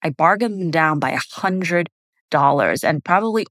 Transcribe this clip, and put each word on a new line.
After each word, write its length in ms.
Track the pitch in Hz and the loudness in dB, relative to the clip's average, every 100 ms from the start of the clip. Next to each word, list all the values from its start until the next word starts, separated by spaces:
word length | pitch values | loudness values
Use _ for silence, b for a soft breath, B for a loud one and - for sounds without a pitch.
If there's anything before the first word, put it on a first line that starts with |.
I 60 | 160 | -4
bargained 500 | 135 160 208 233 196 | 2 2 2 0 -2
them 120 | 175 | -2
down 280 | 160 156 151 | 0 2 0
by 120 | 135 | -2
a 100 | - - | -4 -8
hundred 580 | - 196 185 175 175 170 _ _ _ - | -6 -4 -2 -2 -2 -2 _ _ _ -4
dollars. 520 | 147 143 143 92 - | 2 2 2 0 0
And 220 | 110 151 | 0 -2
probably 420 | - 180 220 220 - | 0 0 0 -4 -2